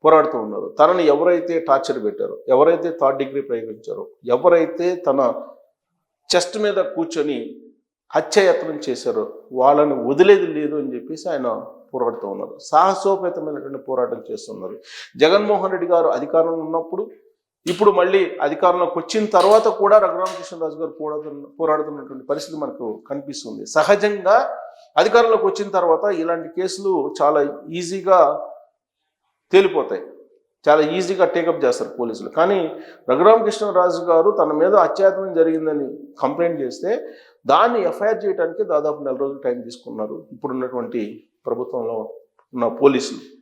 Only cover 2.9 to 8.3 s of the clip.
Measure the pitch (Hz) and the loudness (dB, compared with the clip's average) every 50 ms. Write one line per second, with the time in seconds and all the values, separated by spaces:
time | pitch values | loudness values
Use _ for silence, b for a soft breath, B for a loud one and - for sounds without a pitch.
2.9 | 165 - 143 135 135 135 139 - 131 139 131 - 120 113 113 113 110 - - - | -4 0 0 0 0 0 -6 -6 -6 -8 -6 -6 -6 -6 -6 -10 -14 -14 -12 -14
3.9 | 104 95 - - _ _ _ 120 120 127 165 180 170 170 165 160 - - 170 180 | -12 -12 -12 -16 _ _ _ 0 0 4 4 4 4 4 2 0 -4 -4 -2 -2
4.9 | 180 175 - 151 135 139 131 117 85 - - - - _ _ _ _ _ _ _ | -2 -2 -2 0 2 2 2 0 0 -4 -12 -16 -20 _ _ _ _ _ _ _
5.9 | _ _ _ _ _ _ _ _ - 180 180 - - 214 214 208 190 196 180 185 | _ _ _ _ _ _ _ _ 0 0 0 -2 -6 -2 -2 -2 0 -2 -4 -4
6.9 | - 160 165 156 - 160 147 151 139 120 113 101 - - - - _ _ _ _ | -4 -6 -6 -4 -4 -4 -4 -2 -4 -6 -8 -10 -14 -18 -20 -20 _ _ _ _
7.9 | _ _ _ _ - 156 160 - | _ _ _ _ -2 -2 -2 2